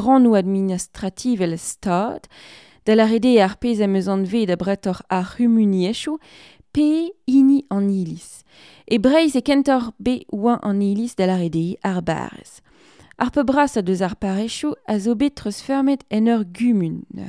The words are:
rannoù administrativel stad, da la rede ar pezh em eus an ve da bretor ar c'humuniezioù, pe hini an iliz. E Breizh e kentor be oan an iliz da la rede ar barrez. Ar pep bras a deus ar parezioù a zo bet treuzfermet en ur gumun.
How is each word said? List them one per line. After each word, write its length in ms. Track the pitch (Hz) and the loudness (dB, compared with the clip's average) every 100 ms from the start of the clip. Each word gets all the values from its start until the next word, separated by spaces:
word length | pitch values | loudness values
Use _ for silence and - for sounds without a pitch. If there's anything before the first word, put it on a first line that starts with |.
| 220 | 4
rannoù 320 | 269 240 208 | 6 6 4
administrativel 1200 | 185 196 190 180 - - 190 185 254 220 175 165 | 2 -2 -2 -4 -8 -8 -8 -6 -4 -2 -2 -4
stad, 720 | - - 202 175 220 - - - - - _ _ - | -10 -8 -2 -2 -2 -8 -16 -20 -20 -20 _ _ 2
da 100 | 220 | 4
la 100 | 220 | 4
rede 300 | 226 254 233 | 2 4 4
ar 140 | 190 208 | 4 0
pezh 240 | 240 220 | -4 0
em 140 | 202 190 | 0 0
eus 80 | 185 | 0
an 160 | 196 | -2
ve 220 | 185 233 202 | -2 -2 -2
da 100 | 175 | -2
bretor 460 | 185 196 196 180 - | -2 -4 -4 -6 -4
ar 260 | 185 185 - | -4 -4 0
c'humuniezioù, 840 | 240 226 208 190 180 240 - 311 - - - _ _ | 2 4 2 2 -2 -4 -8 -10 -12 -20 -20 _ _
pe 400 | 294 302 311 339 415 - | 0 0 0 -4 -8 2
hini 380 | 269 269 277 - | 4 6 4 0
an 200 | 196 202 | -2 0
iliz. 520 | 196 170 165 - - _ _ - - - | -2 -4 -10 -16 -20 _ _ -20 -20 -4
E 80 | 240 | 2
Breizh 380 | 254 311 320 262 | 4 4 4 0
e 60 | |
kentor 500 | 254 277 277 262 233 - | 2 2 2 0 -2 -6
be 240 | 214 254 - | -4 -4 -6
oan 320 | 208 226 240 | -2 0 0
an 160 | - 196 | -2 0
iliz 360 | 202 202 233 - | 0 -2 -4 -2
da 120 | 185 | 0
la 80 | 185 | 0
rede 400 | 170 160 170 - | 0 -2 -4 -4
ar 160 | 196 180 | -4 -4
barrez. 600 | 170 151 - - - - _ _ _ _ - - | -4 -6 -8 -14 -20 -20 _ _ _ _ -20 -6
Ar 140 | 247 | -2
pep 140 | 285 262 | 0 0
bras 240 | 269 285 | 2 0
a 80 | 226 | -2
deus 220 | 180 185 185 | -2 -2 -4
ar 80 | 208 | -4
parezioù 600 | 202 190 226 - 302 - - | -4 -4 -6 -6 -8 -8 -6
a 140 | 214 | -4
zo 140 | 208 220 | -2 0
bet 180 | 277 | -2
treuzfermet 720 | 285 208 202 - 269 269 277 - | -4 -10 -10 -4 -2 0 -2 -4
en 140 | 214 226 | 0 2
ur 140 | 226 185 | 0 -2
gumun. 560 | 180 240 214 165 165 - 190 | -2 0 0 -2 -6 -12 -14